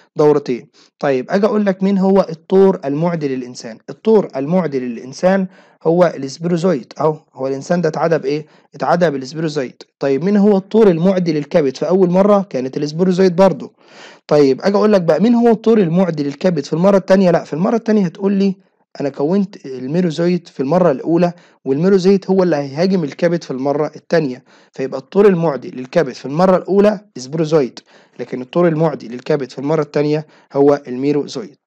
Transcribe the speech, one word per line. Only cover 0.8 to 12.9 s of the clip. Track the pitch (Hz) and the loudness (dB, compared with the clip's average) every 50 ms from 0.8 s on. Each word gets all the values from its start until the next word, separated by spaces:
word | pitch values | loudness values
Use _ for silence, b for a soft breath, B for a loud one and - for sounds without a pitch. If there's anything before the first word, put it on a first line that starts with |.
| b b b - | b b b -6
طيب | - 143 135 127 123 - | -2 -2 -2 -2 -2 -2
أجي | - 202 202 | -2 0 0
أقول | 208 208 214 208 | 0 0 0 0
لك | 196 185 190 190 | 0 0 0 0
مين | 196 202 | 0 2
هو | 190 185 190 196 196 175 - | 2 2 4 4 2 2 0
الطور | 165 - _ - 190 190 196 190 180 - - | -4 -12 _ 0 4 4 4 4 2 0 -4
المعدي | 139 143 147 165 180 170 165 147 139 131 | -4 -4 -2 -2 -2 -2 -2 -4 -4 -4
للإنسان؟ | 131 120 123 127 - - 117 110 - _ - | -6 -8 -10 -14 -16 -16 -16 -16 -18 _ -18
الطور | 131 _ - 214 220 202 175 - - | -14 _ 0 2 2 2 2 0 -4
المعدي | 135 139 147 175 185 170 151 139 131 | -6 -4 -2 0 0 0 -2 -4 -4
للإنسان | 127 123 117 113 - 127 139 - - 180 196 196 190 185 b b b b b b b | -6 -6 -8 -10 -12 -16 -8 -2 0 0 0 0 -2 -4 b b b b b b b
هو | 160 170 175 180 160 - | 0 2 2 2 2 0
الاسبروزويت. | 135 139 135 131 - 165 175 180 165 160 190 170 123 107 - - - | -4 -10 -10 -10 -6 -4 -2 -2 0 0 0 0 -2 -4 -10 -6 -2
أهو، | 139 156 156 151 _ _ _ | -2 -2 -2 -4 _ _ _
هو | - 131 | -8 -6
الإنسان | 135 135 135 139 - 175 180 | -6 -6 -6 -4 -2 -2 0
ده | 165 156 | 0 -2
اتعدى | 151 147 151 165 165 | -2 0 0 0 0
بإيه؟ | 147 - 135 147 151 156 b b b b b b | 0 -2 -2 -4 -4 -6 b b b b b b
اتعدى | 127 131 131 165 175 175 160 | -6 -2 0 0 2 2 0
بالاسبروزويت. | 143 135 131 127 160 156 165 160 147 151 127 120 - - - _ _ - | 0 -2 -8 -10 -8 -6 -6 -6 -4 -6 -6 -8 -10 -18 -20 _ _ -4
طيب | - 139 139 135 160 | -2 -2 0 0 0
مين | 196 208 | 0 2
هو | 202 196 214 208 | 4 4 4 2
الطور | 196 196 - - 220 226 | 2 0 0 2 4 4
المعدي | 202 170 156 170 190 190 185 180 165 156 | 4 4 2 2 0 0 0 0 -2 -2
للكبد؟ | 151 143 - - 175 147 131 127 | -4 -4 -2 0 0 0 0 -2
في | - 156 | -4 -2
أول | 151 180 196 190 175 | -2 0 0 2 2
مرة | 175 185 202 208 208 196 185 - | 2 2 4 4 4 2 0 -2
كانت | - 127 123 131 135 | -6 -6 -6 -6 -6
الاسبروزويت | 147 147 151 | -6 -6 -6